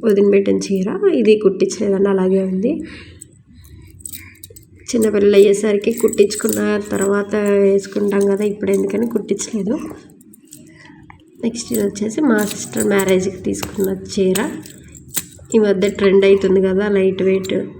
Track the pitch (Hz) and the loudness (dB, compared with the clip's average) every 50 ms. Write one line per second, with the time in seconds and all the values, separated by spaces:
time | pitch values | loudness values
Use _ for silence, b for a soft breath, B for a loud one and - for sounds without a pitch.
0 | - 220 202 202 202 202 202 202 196 202 196 190 185 - 196 190 185 208 294 392 | 2 2 4 4 4 4 4 2 2 2 0 0 0 -2 -2 -2 -2 -2 -4 0
1 | 403 392 320 269 226 208 214 214 214 196 196 - - 190 - - 214 202 196 190 | 0 0 2 2 4 4 4 4 4 0 2 2 -2 -2 -2 -4 -2 -2 0 2
2 | 196 202 196 190 185 185 190 190 190 190 185 185 196 247 330 - B B B B | 2 2 2 2 2 2 2 0 0 -2 -4 -2 -2 -2 -4 -4 B B B B
3 | B B B 494 B - - - - _ B B B B B 960 960 B B B | B B B -20 B -20 -20 -20 -20 _ B B B B B -20 -20 B B B
4 | - - B B B B B B B - - - - _ - - - - - 233 | -18 -16 B B B B B B B -20 -20 -20 -20 _ -20 -20 -12 -6 -2 0
5 | 220 220 202 202 202 202 202 202 202 208 202 196 214 214 208 202 202 233 233 - | 0 2 2 2 4 6 8 8 8 6 6 2 0 0 0 0 0 -2 -2 0
6 | - 220 - - 202 202 - - - 220 208 208 214 208 208 208 202 - 208 196 | -2 -2 2 2 2 0 0 -4 -4 -4 -2 -2 -2 -2 -2 -4 -4 -4 -4 -2
7 | 196 196 202 202 202 202 - 214 208 202 202 202 202 196 196 196 196 196 - 208 | -2 0 0 -2 -2 -2 -4 -2 0 2 2 4 4 4 2 2 -2 -2 -4 -4
8 | 202 202 202 202 202 202 196 196 214 208 190 - 196 196 196 196 196 202 - 202 | -2 0 0 2 2 2 0 0 0 -2 -2 -2 -2 0 0 0 0 -2 -2 -2
9 | 233 233 - 214 - - 202 - - - - 214 190 190 262 330 320 320 - - | -4 -2 -4 -6 -4 -4 -4 -4 -4 -6 -6 -6 -4 -2 -4 -4 -6 -10 -14 -16
10 | - - - - - - - _ _ - B B B B B B B B B B | -20 -20 -20 -20 -20 -20 -20 _ _ -20 B B B B B B B B B B
11 | B B B B _ - _ - - 226 - - - - 240 220 202 202 196 - | B B B B _ -20 _ -6 -6 -6 -6 -6 -8 -4 -2 -2 -2 -2 -4 -4
12 | 208 220 220 - 311 277 220 208 208 202 - - - - - 220 214 208 202 196 | -6 -6 -4 -2 0 2 2 2 0 -2 -6 -10 -12 -8 -6 -4 -2 0 0 0
13 | 190 190 190 185 185 196 185 - - 208 196 190 - - - - 196 190 190 190 | 2 2 0 0 0 -4 -8 -6 -6 -6 -6 -6 -8 -10 -4 -4 -4 -4 -4 -6
14 | - - - - 190 190 185 196 247 320 - - B B B B B B B B | -10 -8 -4 -2 0 0 0 0 -2 -4 -6 -10 B B B B B B B B
15 | - - - - - - - - - - - 226 214 208 196 190 190 202 202 - | -20 -10 -10 -10 -10 -10 -20 -20 -14 0 2 2 4 4 2 0 0 -2 -2 2
16 | 208 196 190 196 196 196 196 196 196 185 190 196 190 190 185 190 208 208 202 196 | 2 4 4 6 6 6 4 4 4 2 2 2 2 2 0 0 0 0 0 2
17 | 190 190 190 190 185 190 190 190 185 - - 190 202 - - | 2 0 0 0 0 0 0 -2 -2 -4 -4 -4 -4 -8 -12